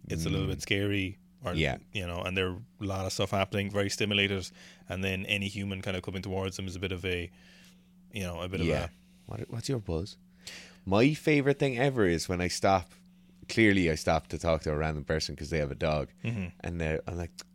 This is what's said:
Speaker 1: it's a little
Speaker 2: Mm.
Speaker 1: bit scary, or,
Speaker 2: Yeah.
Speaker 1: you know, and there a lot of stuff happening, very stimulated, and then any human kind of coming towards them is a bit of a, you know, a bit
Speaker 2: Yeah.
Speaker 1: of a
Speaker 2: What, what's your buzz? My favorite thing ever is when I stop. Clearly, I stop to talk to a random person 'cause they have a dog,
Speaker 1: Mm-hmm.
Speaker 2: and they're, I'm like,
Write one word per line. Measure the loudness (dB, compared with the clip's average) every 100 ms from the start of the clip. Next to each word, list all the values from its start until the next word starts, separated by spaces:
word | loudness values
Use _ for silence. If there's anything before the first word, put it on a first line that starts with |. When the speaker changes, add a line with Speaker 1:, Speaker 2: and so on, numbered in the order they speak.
| -6
Speaker 1:
it's | -4 0
a |
little | 0 0
Speaker 2:
Mm. |
Speaker 1:
bit | -4
scary, | -2 0 0 0 -2 -6 -16 _
or, | -4 0
Speaker 2:
Yeah. | 0 0 -8
Speaker 1:
you | -8 -6
know, | -4
and | -2 0
there | 0
a | -2 -10 -8
lot | -4 -2 -4
of |
stuff | -2 0
happening, | 0 0 0 -2
very | 0 -2
stimulated, | 0 0 2 2 0 -4 -12 -20 -20 -8
and | -4
then | -2 -2 -2
any | -2 -2
human | -4 -6 -6
kind | -6 -6
of |
coming | -6 -8
towards | -6 -4 -4 -6
them | -8
is | -6
a |
bit | -6
of | -4 -4
a, | -4 -6 -12 -20 -20 -20 -20 _ _ -12
you | -8
know, | -6 -6
a | -6
bit | -2
Speaker 2:
Yeah. | 0 0 -2
Speaker 1:
of |
a | -8 -20 -20 -12
Speaker 2:
What, | -10 -8
what's | -8 -4
your | -4
buzz? | -2 -4 -4 -10 -20 -20 -18 -18 -18 -12 2
My | 6 6
favorite | 4 4 4 4 2
thing | 0 2
ever | 2 4 4
is | 4 0
when | 0
I | 0
stop. | 2 4 4 2 -10 -20 -20 -20 -20 -2
Clearly, | 6 6 8 4
I | 2
stop | 2 2 0
to | -2
talk | 2 2
to | 2
a | 0
random | 0 -2 -2
person | -2 -2 -6
'cause | -4
they | -2
have | -2
a | 0
dog, | 0 0 -2 -6
Speaker 1:
Mm-hmm. | -6 -4 -6 -8
Speaker 2:
and | -6 -2
they're, | -2 -2 -4
I'm | -6
like, | -6 -10 -20